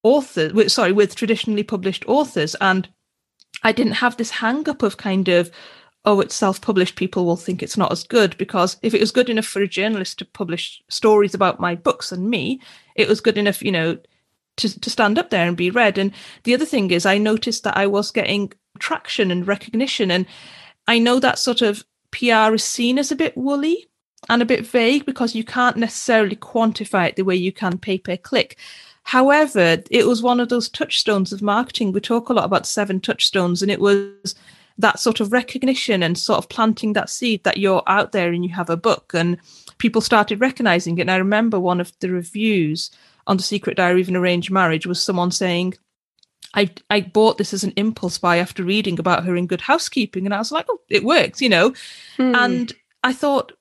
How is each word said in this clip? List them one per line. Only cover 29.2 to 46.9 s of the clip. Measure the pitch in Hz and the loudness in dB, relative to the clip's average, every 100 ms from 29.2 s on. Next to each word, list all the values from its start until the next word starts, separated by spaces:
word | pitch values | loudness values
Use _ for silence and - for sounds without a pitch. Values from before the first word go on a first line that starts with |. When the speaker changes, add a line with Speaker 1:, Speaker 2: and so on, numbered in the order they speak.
| 269 294 302 208 170 165 - | 6 6 4 4 4 2 2
Speaker 1:
it | 247 - | 4 4
was | 233 | 2
one | 240 247 | 2 0
of | 240 | 0
those | 247 226 | -2 -2
touchstones | - 311 - - 202 185 | -6 -4 -2 0 0 0
of | 196 | -2
marketing. | 208 208 254 - 214 | -2 0 -2 -2 -2
We | 190 | -2
talk | - 233 233 | 0 -2 2
a | |
lot | 226 | 0
about | 180 190 - | 2 0 -2
seven | - 202 190 | -4 -2 -2
touchstones, | - - - 190 180 175 | -4 -2 0 2 0 0
and | 196 | -2
it | 202 | 2
was | 202 202 202 - 190 - - - _ - | 4 2 0 -10 -12 -12 -20 -20 _ 0
that | 214 - | 0 2
sort | 240 220 | -2 0
of | 202 | 0
recognition | 247 240 254 262 254 - 196 | 0 -2 -4 -2 -2 0 0
and | 165 175 | 0 -2
sort | - 214 | 0 -2
of | - | -2
planting | - 220 220 220 | -2 0 0 -2
that | 208 - | -2 -4
seed | - 247 208 | -4 -2 0
that | 190 - | -2 0
you're | 196 185 185 | 2 2 2
out | 196 202 | 0 0
there | 202 175 | 0 0
and | 175 | 0
you | 175 | -4
have | 180 165 | -6 -4
a | 165 | -2
book, | 226 - _ | 0 -2 _
and | 170 170 175 _ - - _ | -2 0 -2 _ -20 -20 _
people | 233 220 | 0 0
started | - 226 208 208 | 2 2 2 0
recognizing | 254 254 220 175 180 170 | -2 0 2 2 0 -2
it. | |
And | 180 | 0
I | 185 | 0
remember | 190 214 233 208 | 2 2 2 0
one | 180 180 | 0 -2
of | 175 _ | -4 _
the | 185 | -4
reviews | 180 170 202 220 202 156 160 - _ _ _ - | -4 -6 -2 0 2 0 -2 -8 _ _ _ -2
on | 190 | -2
The | |
Secret | - 208 - - | -2 -4 -4 0
Diary | 175 180 | 2 2
of | 180 | 0
an | 180 | 0
Arranged | 180 180 175 | 0 0 0
Marriage | 190 175 160 180 | 0 2 0 -4
was | 175 | -4
someone | - 180 175 | -2 0 -2
saying, | 175 185 175 180 185 _ _ _ _ _ _ - | -2 -2 0 -2 -6 _ _ _ _ _ _ -6
"I, | - 202 - _ | -2 -2 -4 _